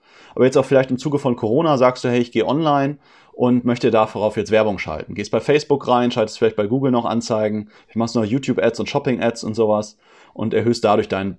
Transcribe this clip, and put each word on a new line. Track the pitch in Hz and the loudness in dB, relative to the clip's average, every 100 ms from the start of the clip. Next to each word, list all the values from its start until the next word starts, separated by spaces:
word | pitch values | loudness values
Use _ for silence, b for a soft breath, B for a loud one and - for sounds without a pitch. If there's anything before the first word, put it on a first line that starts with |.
| B B B | B B B
Aber | B | B
jetzt | 131 135 | 4 4
auch | 131 | 4
vielleicht | 135 135 | 2 2
im | 127 | -2
Zuge | 156 143 | -4 -2
von | 131 120 | -2 -2
Corona | 107 131 165 135 | 0 0 2 4
sagst | 127 123 | 2 2
du, | 127 | -2
hey, | 123 | 0
ich | 120 | 0
gehe | 113 107 | 0 0
online | 139 160 143 139 147 b b b | 0 0 0 0 -6 b b b
und | - 123 123 | -2 2 2
möchte | 120 120 127 | 0 0 2
darauf | 107 107 107 107 110 | 2 2 0 -2 -2
jetzt | 95 | 0
Werbung | 107 107 92 | 2 2 -2
schalten. | - 78 - | -8 -10 -10
Gehst | - 104 | -10 -4
bei | 110 | -2
Facebook | - 147 - 143 - | 2 0 2 -2 2
rein, | 123 120 | 2 2
schaltest | 120 110 - | 0 -2 0
vielleicht | 113 110 | 0 0
bei | 101 | -2
Google | 131 135 | 0 0
noch | 123 113 | 0 0
Anzeigen, | 113 - 110 107 107 104 B B | -4 -2 -2 -2 -4 -10 B B
machst | 110 117 | -4 -2
noch | 123 104 | -2 -2
YouTube-Ads | 135 135 117 113 - | -2 -2 0 0 0
und | - | -4
Shopping-Ads | 143 135 110 113 - | -4 -2 -2 -2 -4
und | - | -6
sowas | 107 107 107 107 - b b b | -2 0 0 -4 -14 b b b
und | b 110 | b -4
erhöhst | 104 110 117 | 0 0 0
dadurch | 107 107 104 | 2 2 0
deinen | 95 98 | -2 -4